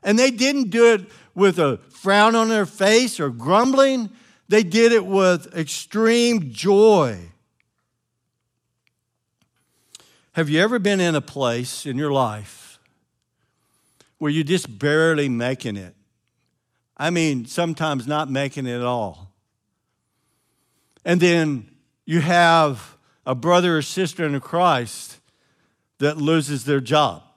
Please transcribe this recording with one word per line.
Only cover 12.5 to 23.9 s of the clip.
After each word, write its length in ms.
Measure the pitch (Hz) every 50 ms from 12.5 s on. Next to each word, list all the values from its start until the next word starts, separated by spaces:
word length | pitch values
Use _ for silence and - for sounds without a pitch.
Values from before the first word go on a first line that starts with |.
| - - - - - _ _ _ _ _ _ _ _ _ _ _ _ _ _ _ _ _ _ _ _ _ _ _ _ _ _ _ _ _
where 100 | 156 147
you're 140 | 147 156 156
just 340 | 139 175 180 - - 117 98
barely 520 | 127 147 147 156 160 165 165 151 147 139
making 460 | 123 117 120 127 135 131 - 120 104
it? 200 | 101 95 90 _ _ _ _ _ _ _ _ _ _ _ _ _ _ _ _ _ _ _ _ _ _
I 120 | 139 160
mean, 380 | 175 170 165 160 143 127 113 120
sometimes 580 | - - 170 170 160 - 160 156 147 131 113
not 240 | 127 147 151 156 139
making 380 | 135 135 139 139 - 143 131 127
it 80 | 120
at 80 | 123 123
all. 480 | 123 123 120 110 98 80 90 92 95 _ _ _ _ _ _ _ _ _ _ _ _ _ _ _ _ _ _ _ _ _ _ _ _ _ _ _ _ _ _ _ _ _ _ _
And 160 | 175 170 180
then 480 | 170 180 175 170 160 156 143 127 107 - _ _ _ _ _ _ _
you 160 | - 156 170
have 720 | 139 165 175 175 170 165 165 165 160 147 135 110 - - - _ _ _ _ _ _
a 80 | - 131
brother 440 | 123 117 165 175 175 180 180 170 156
or 40 |
sister 420 | 143 -